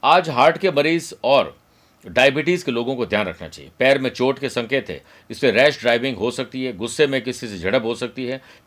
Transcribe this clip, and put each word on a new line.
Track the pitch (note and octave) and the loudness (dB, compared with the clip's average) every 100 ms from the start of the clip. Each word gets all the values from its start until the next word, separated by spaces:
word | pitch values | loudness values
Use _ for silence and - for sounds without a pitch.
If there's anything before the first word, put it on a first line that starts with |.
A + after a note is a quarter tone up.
आज | C3 E3+ E3 | 4 4 4
हार्ट | B2 D3 E3 | 4 4 4
के | F#3+ | 0
मरीज | C#3+ D3+ E3 - - | 2 0 0 -4 -6
और | A#2 C3+ E2+ - _ _ _ _ | 2 2 2 -8 _ _ _ _
डायबिटीज़ | G#2+ B2 C3+ C#3 D3+ F3 | -4 2 4 2 -2 -2
के | D#3 | -2
लोगों | A#2 A#2 C3 | -4 -4 -4
को | A#2 | -2
ध्यान | G#2 G2 | -2 -4
रखना | F2 E2+ | -8 -14
चाहिए। | D#2 D2 _ | -16 -20 _
पैर | B2+ C#3 | 2 2
में | C3 | 0
चोट | - B2+ C3 | -2 -2 -2
के | C3 | -6
संकेत | - A2+ C3+ G2+ | -6 -4 -4 -4
है, | D2 _ - _ | -14 _ -20 _
इससे | A2+ C3+ | 0 2
रैश | G#2+ C#3+ D3 | 6 4 4
ड्राइविंग | A#2 A#2 C3 G#2+ | 2 2 0 -2
हो | A2+ | -4
सकती | - B2 C3 | -4 -10 -8
है, | C3 | -8
गुस्से | G2 A2+ - D3 | -6 -8 0 0
में | C3+ | 0
किसी | B2 A#2+ A#2+ | -4 -8 -10
से | G2 | -6
झड़प | F2+ B2+ | -2 0
हो | A2+ | -2
सकती | A#2 B2 G#2 B2 | -6 -8 -8 -10
है, | C3 - - | -10 -12 -20